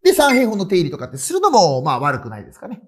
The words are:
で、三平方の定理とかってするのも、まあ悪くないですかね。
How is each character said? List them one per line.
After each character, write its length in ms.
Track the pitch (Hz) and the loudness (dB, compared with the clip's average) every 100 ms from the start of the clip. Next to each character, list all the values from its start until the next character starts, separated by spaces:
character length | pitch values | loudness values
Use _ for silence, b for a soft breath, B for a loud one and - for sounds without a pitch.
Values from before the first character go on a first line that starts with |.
で、 100 | 359 | 4
三 220 | 370 285 | 4 4
平 140 | 254 240 | 4 2
方 80 | 208 | -2
の 100 | 190 | -2
定 160 | 190 | 0
理 80 | 151 | -2
と 80 | 143 | -6
か 80 | 123 | -12
っ 40 | |
て 80 | 131 | -10
す 140 | - | -6
る 80 | 370 | -2
の 100 | 392 | 2
も、 320 | 247 170 131 | 4 4 2
ま 100 | 151 | -2
あ 80 | 123 | -2
悪 200 | 143 131 | -2 -4
く 100 | 117 | -8
な 80 | 107 | -16
い 60 | |
で 80 | - | -18
す 60 | - | -20
か 80 | 214 | -16
ね。 140 | 247 | -16